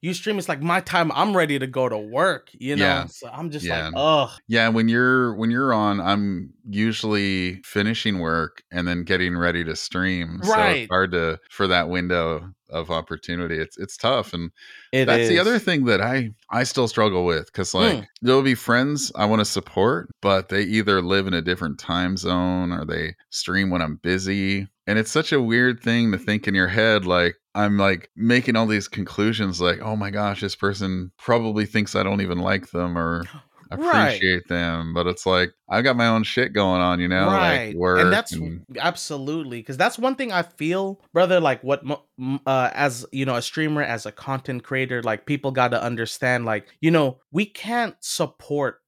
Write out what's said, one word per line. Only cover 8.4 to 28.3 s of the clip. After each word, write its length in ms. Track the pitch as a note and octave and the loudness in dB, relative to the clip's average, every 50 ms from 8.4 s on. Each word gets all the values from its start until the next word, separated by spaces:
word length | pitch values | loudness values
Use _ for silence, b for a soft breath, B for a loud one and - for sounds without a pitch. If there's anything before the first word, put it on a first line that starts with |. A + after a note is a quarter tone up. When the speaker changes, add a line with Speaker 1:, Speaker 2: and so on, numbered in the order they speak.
| D#2+ D#2 _ - _ _ | -2 -4 _ -16 _ _
Speaker 2:
and 160 | - F2 F2 F2 | -6 -4 -2 -2
then 160 | F2 F2 F2 | -2 -4 -2
getting 320 | E2+ G2 F#2 F2+ F2+ F2 F2 | 0 0 0 2 0 0 0
ready 260 | E2+ F2 E2+ F2 E2+ | 0 0 0 0 -2
to 120 | D#2+ D#2 | -4 -6
stream. 680 | D2+ - - - F2+ F#2 F#2 F#2 F2 E2+ E2 E2 F2+ - | -8 -8 -6 -4 -2 0 0 0 -2 -4 -6 -8 -6 0
So 280 | F#3+ A3 A3 G#3+ G3 | 2 2 4 4 2
it's 100 | E3+ C#3 | 2 0
Speaker 1:
Right. 80 | A#2 G2+ | -2 0
Speaker 2:
hard 220 | F#2+ F#2 F#2+ F#2+ | 0 0 2 2
to, 280 | F2 F2 E2 E2 D#2+ D#2 _ _ | 0 0 0 0 -2 -4 _ _
for 180 | - - G2+ F#2+ | -4 -2 0 2
that 220 | F2+ F2 E2+ D#2+ | 2 2 2 0
window 640 | F2+ F#2 F2 F2 F2+ F2 E2 E2 E2 D#2 E2 F#2 F#2 _ _ _ | -2 -2 0 0 0 0 0 0 -2 -4 -6 -12 -18 _ _ _
of 200 | - D#2+ E2 D#2+ | -8 -8 -6 -4
opportunity. 680 | E2+ D#2+ D#2+ - E2+ D2+ - - F2 F2 F2 E2 E2 D#2+ | -4 -6 -4 -6 -10 -12 -8 -8 -6 -4 -4 -4 -4 -4
It's, 180 | D#2+ - - - | -4 -6 -8 -14
it's 200 | F#2 G2 - - | -14 -14 -12 -4
tough. 360 | - A#2 C3 B2+ G#2 - - | -2 0 0 0 -2 -4 -8
And 180 | F2 E2+ E2 _ B B B B B B B | -8 -8 -8 _ B B B B B B B
Speaker 1:
It 160 | B C3 C3 A#2+ | B 0 2 4
Speaker 2:
that's 200 | - - A#2 A2+ | 4 4 4 4
the 120 | F3 E3+ | 4 4
other 180 | F3+ G#3+ B3 A3 | 4 4 2 0
Speaker 1:
is. 60 | G#3+ | 0
Speaker 2:
thing 200 | - F3+ D3+ C3 | 0 0 2 2
that 160 | B2 A2 F#2+ | 2 2 2
I, 300 | G2+ A#2 B2+ C3+ B2 A2+ G#2+ _ _ _ | 2 0 0 -2 -2 -4 -8 _ _ _
I 120 | - A#2 B2 | -2 -2 -2
still 240 | B2 - - B2+ A2+ | -2 0 0 0 0
struggle 380 | - - A2 G#2+ F#2+ F2+ F2+ | 2 2 2 2 4 2 2
with, 260 | F2 E2+ D#2 D2+ - _ | 2 0 0 -2 -6 _
'cause, 200 | - F#2+ - - | -6 -6 -2 0
like, 240 | A2 A2 A2+ F3 B2 | 2 2 2 2 0
Speaker 1:
Mm. 80 | G2+ - _ - | -4 -12 _ -4
Speaker 2:
there'll 200 | - B2 C3 C3+ C3+ | 2 4 4 4 4
be 120 | C3+ B2+ | 4 0
friends 560 | A2+ - - A#2 A#2+ C3 C#3+ D3 C#3+ C#3 - - | 0 0 2 2 2 2 2 -2 -4 -4 -6 -2
I 100 | - G#2+ | 0 2
wanna 200 | G#2 A2 A2 G#2 | 2 4 2 2
support, 640 | G2+ - G2+ F#2 - - G2 F#2+ A2+ C#3 - - - - _ | 0 -2 -6 -6 -4 0 2 2 2 2 0 -4 -10 -16 _
but 280 | - G2 G2 F#2+ F#2+ - | 0 2 2 2 0 0
they 140 | - G2 G#2 | -2 -2 0
either 380 | F2+ G#2+ A2 G#2+ G2+ G2+ F#2+ | 2 2 0 2 4 2 2
live 260 | F2 F2 G2 G2 G2 F#2+ | 2 2 2 2 2 2
in 60 | F#2 | 0
a 60 | E2+ D#2+ | -2 0
different 360 | F2 - A2+ F2+ D#2 C#2+ - | 0 -2 -2 -2 -6 -6 -8
time 380 | - - - F2 F#2 F2+ F#2+ F#2+ | -6 -4 -2 -2 0 -2 -2 -2
zone 540 | F#2 F2+ F2+ F2+ F2+ F2+ F2+ F#2 F2+ F2 | -2 -2 0 0 2 0 0 0 -2 -2
or 140 | F2 E2+ D#2 | -4 -4 -6
they 300 | D#2 D#2+ D#2+ D#2+ D#2+ E2 b b b | -4 -4 -4 -4 -6 -8 b b b
stream 400 | - - - - F#2 F#2+ G2 F#2+ | -10 -8 -6 -2 0 0 2 2
when 120 | F2+ F2 E2 | 0 0 -2
I'm 140 | D#2 D2+ D2+ | -4 -6 -6
busy. 680 | _ E2+ F#2 F#2+ F#2+ F#2+ G2 G2+ G2 F#2+ G2 G2 G2 G2 _ _ _ - | _ -2 -2 0 0 -2 -2 0 0 0 -2 -2 -4 -8 _ _ _ -2
And 120 | G#2 A2 | 0 0
it's 120 | A2 G#2+ | 0 0
such 200 | - D3+ D#3+ - | 0 -2 0 2
a 100 | - C#3+ | 0 0
weird 380 | B2 A2+ A2+ A#2+ B2 B2+ B2 A#2+ | 2 2 2 4 4 4 2 0
thing 300 | - A#2 A#2 A#2 A#2 A2+ | -2 0 2 2 2 2
to 60 | G2+ F2+ | 2 0
think 300 | - - G#2 G#2+ - - | -2 -2 -2 -2 0 0
in 80 | G2 | 2
your 120 | F#2+ F#2 F2+ | 2 2 2
head, 380 | F#2 A2 A2 A2+ A2 G#2+ F#2+ | 2 2 4 4 4 2 2
like, 300 | F2+ F2+ F2+ F2 F2 E2+ _ _ _ _ | 2 2 4 4 2 0 _ _ _ _
I'm, 220 | G2+ G#2 G#2 G2+ G2+ | 0 0 2 2 4
like, 320 | G2 G2 F#2+ F2 - - _ | 4 2 2 0 -4 -14 _
making 400 | - G#2+ A#2 | -2 2 2